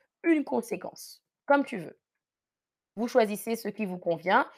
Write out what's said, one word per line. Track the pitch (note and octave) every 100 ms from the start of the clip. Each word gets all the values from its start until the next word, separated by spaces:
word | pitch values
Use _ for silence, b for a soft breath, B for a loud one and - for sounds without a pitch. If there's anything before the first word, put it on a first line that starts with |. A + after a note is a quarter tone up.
| _ _
une | E4+ D#4+
conséquence, | C#4 B3+ A3+ F#3+ - - - - _ _ -
comme | C#4+
tu | C#4 G#3
veux. | D3+ - _ _ _ _ _ _ _ _ _ -
Vous | A#3
choisissez | B3+ A3 G#3 - A3+
ce | G#3
qui | G#3 G#3
vous | F3+
convient | F3 E3 E3+ G#3+ -